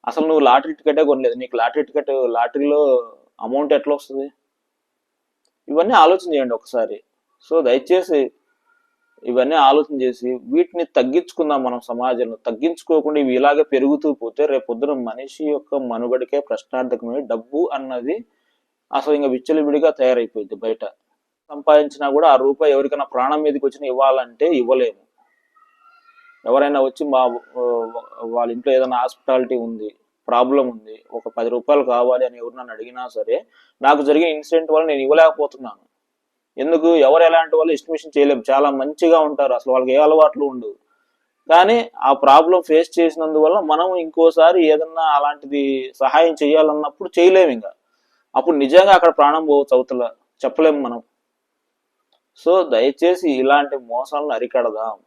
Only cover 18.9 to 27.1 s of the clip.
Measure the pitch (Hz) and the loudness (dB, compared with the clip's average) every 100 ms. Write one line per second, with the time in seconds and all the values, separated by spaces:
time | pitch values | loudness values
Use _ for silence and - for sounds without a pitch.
18.9 | 135 147 147 139 127 127 156 147 147 156 | -8 -2 0 0 -4 -2 -2 0 0 0
19.9 | 151 127 123 113 110 98 101 110 113 104 | 0 -2 0 -4 -8 -12 -10 -8 -8 -10
20.9 | _ _ _ _ _ _ 147 143 151 147 | _ _ _ _ _ _ -8 2 2 2
21.9 | 139 143 143 165 131 135 139 156 139 139 | -4 -2 2 4 4 2 0 2 2 0
22.9 | 143 135 127 131 151 151 139 139 135 143 | -6 -6 -4 -2 -2 -2 -2 -6 -6 -8
23.9 | 127 135 131 120 117 160 151 120 131 120 | 0 0 0 -4 _ -2 0 0 0 0
24.9 | 104 _ _ _ _ _ _ _ _ _ | -6 _ _ _ _ _ _ _ _ _
25.9 | _ _ _ _ _ - 131 143 143 135 | _ _ _ _ _ -2 0 0 0 -2
26.9 | - 147 | -4 -2